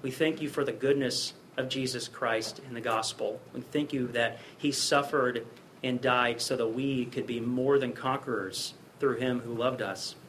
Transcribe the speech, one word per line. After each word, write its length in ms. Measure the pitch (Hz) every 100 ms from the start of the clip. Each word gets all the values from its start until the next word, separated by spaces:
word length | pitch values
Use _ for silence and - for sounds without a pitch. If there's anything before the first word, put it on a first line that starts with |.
We 100 | 135
thank 300 | 127 160 156
you 60 | 147
for 160 | 151
the 80 | 135
goodness 640 | 110 131 143 127 123 - - - -
of 100 | 127
Jesus 400 | 135 131 127 -
Christ 540 | - 120 113 110 - 135
in 80 |
the 80 | 117
gospel. 600 | 117 113 110 - 107 - -
We 60 | 127
thank 320 | 123 151 147
you 160 | 139 123
that 320 | 123 117 - - -
he 140 | 147
suffered 760 | 139 - 143 139 147 123 120 113 - - -
and 160 | 131 123
died 420 | 127 123 123 117
so 140 | - 127
that 120 | 113
we 380 | 117 139 131 117
could 220 | 135 127
be 140 | 120
more 360 | 117 123 131 139
than 140 | 123
conquerors 800 | 113 131 135 135 110 95 - - - - -
through 180 | 139 117
him 240 | 127 120
who 120 | 117
loved 280 | 117 123 123
us. 340 | 101 92 - -